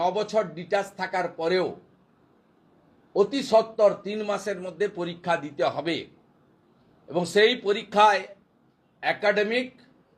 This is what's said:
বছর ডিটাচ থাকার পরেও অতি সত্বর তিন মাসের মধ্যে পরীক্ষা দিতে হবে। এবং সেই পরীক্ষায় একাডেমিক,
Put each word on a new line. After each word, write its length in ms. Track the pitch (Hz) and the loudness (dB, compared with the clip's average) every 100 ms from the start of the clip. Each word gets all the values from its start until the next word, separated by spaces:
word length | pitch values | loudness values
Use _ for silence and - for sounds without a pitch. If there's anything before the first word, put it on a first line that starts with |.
| 175 190 | -2 -2
বছর 260 | 208 214 196 156 | -2 -2 -2 -6
ডিটাচ 320 | 175 202 202 - | -2 -2 -2 -8
থাকার 280 | 185 185 175 - | -4 -2 -4 -2
পরেও 280 | 165 180 160 - - _ _ _ _ _ _ _ _ _ _ _ _ 170 | 0 0 0 -4 -18 _ _ _ _ _ _ _ _ _ _ _ _ 0
অতি 260 | 202 277 - | 0 0 2
সত্বর 400 | 220 - - 208 185 190 | 2 2 4 4 4 -6
তিন 140 | 214 208 | -6 -4
মাসের 300 | 196 - 185 180 | -4 -4 -8 -8
মধ্যে 220 | 160 202 190 | -4 -4 -4
পরীক্ষা 340 | 175 170 175 170 147 | -8 -6 -2 -2 -2
দিতে 200 | 143 160 131 | -2 -2 -2
হবে। 220 | 147 151 - - _ _ _ _ _ _ _ _ - | -4 -4 -6 -18 _ _ _ _ _ _ _ _ -6
এবং 140 | 160 180 | -4 0
সেই 200 | 208 214 247 196 | 4 4 4 0
পরীক্ষায় 560 | 208 - 202 214 196 190 - _ _ _ _ _ _ | -2 0 4 6 4 -2 -18 _ _ _ _ _ _
একাডেমিক, 680 | 143 165 202 202 208 233 254 - _ _ _ | -4 0 2 2 2 0 -4 -12 _ _ _